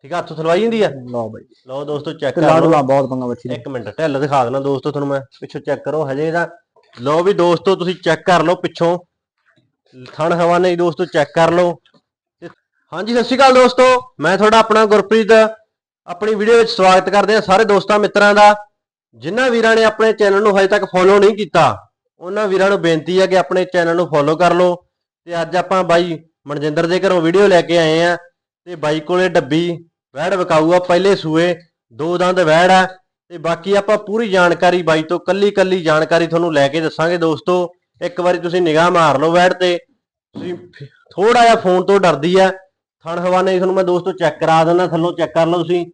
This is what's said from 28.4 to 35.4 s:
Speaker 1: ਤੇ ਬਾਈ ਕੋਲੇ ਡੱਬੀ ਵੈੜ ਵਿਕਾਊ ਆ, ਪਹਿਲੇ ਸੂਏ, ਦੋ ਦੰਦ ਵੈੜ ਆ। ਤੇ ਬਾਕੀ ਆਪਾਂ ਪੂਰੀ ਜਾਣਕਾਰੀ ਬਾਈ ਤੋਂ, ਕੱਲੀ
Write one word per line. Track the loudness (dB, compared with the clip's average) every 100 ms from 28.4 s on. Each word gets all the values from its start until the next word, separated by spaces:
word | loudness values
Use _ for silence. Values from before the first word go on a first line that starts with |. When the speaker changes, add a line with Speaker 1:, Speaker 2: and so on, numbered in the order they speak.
| _ _ -18
Speaker 1:
ਤੇ | -8
ਬਾਈ | -4 -4
ਕੋਲੇ | -2 -2 2
ਡੱਬੀ | 0 0 -2 -2 -8 -14 _ _ -8
ਵੈੜ | -4
ਵਿਕਾਊ | -4 0 0 2
ਆ, | 0
ਪਹਿਲੇ | 2 0 2 0
ਸੂਏ, | 0 0 0 -2 _ _ _
ਦੋ | -10 -6 -2
ਦੰਦ | 0 0
ਵੈੜ | 2 4 4
ਆ। | 4 2 -6 _ _ _
ਤੇ | -10
ਬਾਕੀ | -6 -6 -2
ਆਪਾਂ | -2 0 -2
ਪੂਰੀ | -2 -6 -2
ਜਾਣਕਾਰੀ | 2 2 2 0 0
ਬਾਈ | 0 -2
ਤੋਂ, | -2 -6
ਕੱਲੀ | -2 0